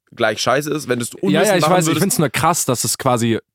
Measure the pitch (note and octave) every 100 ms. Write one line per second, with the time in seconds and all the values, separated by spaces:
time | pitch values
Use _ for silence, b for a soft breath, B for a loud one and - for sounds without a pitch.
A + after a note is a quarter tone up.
0 | _ A#2 A2+ G#2+ - C3+ D3+ D3+ C3 B2
1 | A#2+ - G3 D#3 G#3 F#3 D3+ F3+ D#3+ D#3+
2 | F#3+ - C#3+ - D#3+ F3 - B2 A#2+ -
3 | C3 G#2+ A2+ A2 -